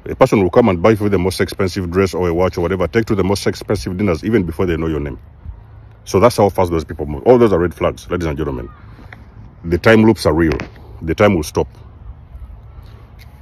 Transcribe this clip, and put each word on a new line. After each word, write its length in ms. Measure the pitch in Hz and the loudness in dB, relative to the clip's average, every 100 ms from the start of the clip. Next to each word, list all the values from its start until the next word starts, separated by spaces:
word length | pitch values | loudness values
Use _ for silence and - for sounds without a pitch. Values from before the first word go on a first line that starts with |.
| - | -12
A 100 | 73 | 0
person 260 | 131 113 | 2 2
will 80 | 90 | 4
come 200 | 123 117 | 4 4
and 120 | 90 | 4
buy 140 | 98 104 | 2 2
for 80 | |
you 60 | 104 | 0
the 80 | 95 | 0
most 200 | 92 - | 0 -2
expensive 520 | 95 - 95 101 87 | -4 -4 -4 -4 -2
dress 220 | 90 95 | 0 0
or 140 | 82 90 | 0 -2
a 60 | |
watch 240 | 85 92 92 | 0 0 -2
or 40 | |
whatever, 260 | 85 92 85 | -2 -2 -2
take 180 | 113 - | -2 0
to 100 | 98 | 0
the 80 | |
most 220 | 92 98 - | 0 0 -2
expensive 500 | 92 - 101 - 90 | -6 -4 -6 -4 -2
dinners 280 | 104 80 | -2 -2
even 200 | 92 113 | 0 0
before 220 | 85 82 92 | 0 -2 -2
they 100 | 80 | -2
know 120 | 80 | -2
your 120 | 76 | -4
name. 200 | 71 - - - - - - - - - | -6 -10 -18 -20 -18 -18 -20 -20 -20 -20
So 160 | - 95 | -4 2
that's 160 | 117 - | 4 4
how 140 | 101 | 2
fast 220 | - 90 | 2 -2
those 120 | 82 | -2
people 220 | 73 78 73 | -4 -8 -8
move. 180 | 73 | -2
All 140 | 110 123 | 4 6
those 160 | 117 | 4
are 60 | 85 | 4
red 140 | 87 - | 0 -2
flags, 340 | 85 71 - | -4 -4 -8
ladies 160 | 90 80 | -4 -4
and 120 | 73 | -4
gentlemen. 320 | 73 64 58 - - - - - - - - - | -6 -8 -12 -18 -20 -20 -20 -20 -20 -20 -20 -14
The 140 | 85 82 | -4 2
time 260 | 113 113 | 4 6
loops 220 | 110 107 85 | 6 4 0
are 80 | |
real. 240 | 78 82 69 - - - - | 2 0 -2 -6 -16 -20 -10
The 140 | 82 80 | -6 2
time 200 | 104 90 | 4 2
will 80 | |
stop. 240 | 76 - 78 - - - - - - - - - - - - - - - - - | -2 -4 -6 -10 -20 -20 -20 -20 -20 -18 -18 -20 -20 -20 -20 -20 -20 -20 -20 -20